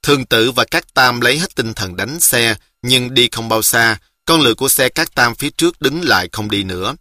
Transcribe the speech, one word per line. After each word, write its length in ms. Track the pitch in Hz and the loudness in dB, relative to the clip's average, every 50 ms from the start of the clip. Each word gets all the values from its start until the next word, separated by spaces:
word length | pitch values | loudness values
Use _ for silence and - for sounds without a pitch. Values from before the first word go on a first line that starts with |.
Thường 240 | - - 147 139 127 | 2 0 0 0 0
Tử 240 | - 127 113 110 127 | 0 2 2 2 2
và 140 | 123 123 117 | 2 0 -2
Cát 300 | - - 170 - _ _ | 0 -2 -4 -4 _ _
Tam 260 | - 127 123 123 120 | 2 2 2 2 2
lấy 180 | 120 120 131 151 | 0 0 0 0
hết 160 | 180 - - | -4 -6 -4
tinh 200 | - 127 113 110 | -4 -6 -4 -4
thần 220 | - 104 92 87 | -8 -8 -8 -6
đánh 240 | 90 98 113 147 165 | -8 -8 -8 -4 -2
xe, 360 | - - - 123 117 113 110 - _ _ _ _ | 0 0 2 2 2 2 0 -2 _ _ _ _
nhưng 320 | - 123 127 127 123 123 131 | -4 0 0 0 0 0 2
đi 140 | 123 123 113 | 2 2 2
không 160 | - 117 113 113 | 0 -6 -4 0
bao 140 | 113 110 | 0 0
xa, 360 | 107 - - 117 117 113 110 101 _ _ _ _ _ | 0 2 2 2 2 2 2 -2 _ _ _ _ _
con 160 | - 165 165 | 0 2 4
lừa 140 | 147 123 113 | 4 2 2
của 140 | - 127 135 | 2 0 0
xe 200 | - - 135 127 | 2 2 2 0
Cát 260 | - - 165 - _ | 0 -2 -6 -4 _
Tam 200 | - 123 120 117 | 0 0 0 0
phía 160 | - 139 147 | -4 -8 -8
trước 300 | - - 160 175 170 _ | -4 0 -2 -2 -2 _
đứng 220 | - 131 139 165 | -2 -2 -2 -2
lại 260 | 180 139 110 92 90 90 | 0 0 0 0 0 -4
không 180 | - - 107 104 | -6 -8 -6 -4
đi 120 | 104 101 | -2 -4
nữa 340 | 98 95 92 90 92 110 139 - | -4 -4 -6 -6 -6 -6 -6 -8